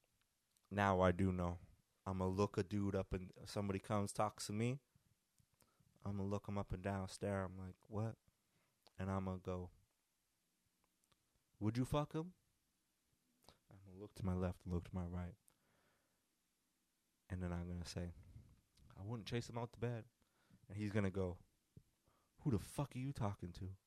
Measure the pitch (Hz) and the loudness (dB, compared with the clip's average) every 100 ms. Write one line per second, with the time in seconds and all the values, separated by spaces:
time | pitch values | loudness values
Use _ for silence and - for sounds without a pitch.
0 | _ _ _ _ _ _ - 101 101 92 | _ _ _ _ _ _ -2 4 6 8
1 | 92 87 95 90 87 87 - - _ _ | 8 8 4 4 0 -2 -8 -20 _ _
2 | - 95 92 92 101 - 92 104 98 95 | -2 0 2 4 4 4 2 2 2 2
3 | 92 95 92 - 107 107 101 95 - 104 | 0 -4 -6 -12 -6 -2 2 0 2 0
4 | 101 - 107 - - 104 120 135 - _ | 2 2 0 0 -4 0 0 -2 -8 _
5 | _ _ _ _ _ _ _ _ _ _ | _ _ _ _ _ _ _ _ _ _
6 | 101 101 98 101 - 101 98 92 98 98 | -4 0 0 -2 -2 -4 -2 -2 -2 -2
7 | 95 - 101 98 92 95 92 - - 107 | -2 -2 0 0 0 -4 -10 -12 -8 -4
8 | 113 - _ _ _ _ _ _ - - | -4 -6 _ _ _ _ _ _ -16 -6
9 | 95 95 95 92 92 90 90 - _ _ | -2 0 -2 -4 -4 -4 -6 -12 _ _
10 | _ _ _ _ _ _ _ _ _ _ | _ _ _ _ _ _ _ _ _ _
11 | _ _ _ _ _ - 104 117 123 151 | _ _ _ _ _ -2 2 2 2 2
12 | 147 160 170 - _ _ _ _ _ _ | 2 -2 -6 -10 _ _ _ _ _ _
13 | _ _ _ _ - - - 98 95 92 | _ _ _ _ -20 -20 -20 -20 -18 -14
14 | 104 - 95 90 92 - 90 87 - 92 | -14 -4 0 2 0 -2 -2 -2 -2 -4
15 | 87 87 87 - _ _ _ _ _ _ | -4 -4 -6 -10 _ _ _ _ _ _
16 | _ _ _ _ _ _ _ _ _ _ | _ _ _ _ _ _ _ _ _ _
17 | _ _ - 92 90 87 87 87 82 - | _ _ -8 -4 -2 -2 -2 -6 -6 -6
18 | 87 - - - - - _ _ - - | -6 -8 -16 -18 -20 -20 _ _ -20 -12
19 | 98 120 95 120 117 117 120 - 117 117 | -8 -6 -4 -4 -4 -6 -6 -4 -4 -4
20 | 107 _ _ _ _ - - 98 104 107 | -8 _ _ _ _ -20 -10 -4 0 2
21 | 98 95 92 85 - _ _ - - _ | 2 2 -2 -2 -12 _ _ -20 -20 _
22 | _ _ _ - 156 104 - - 143 127 | _ _ _ -6 0 0 0 -2 -2 -2
23 | 135 - 104 98 90 - 92 95 | -4 0 -2 -2 -6 -6 -8 -8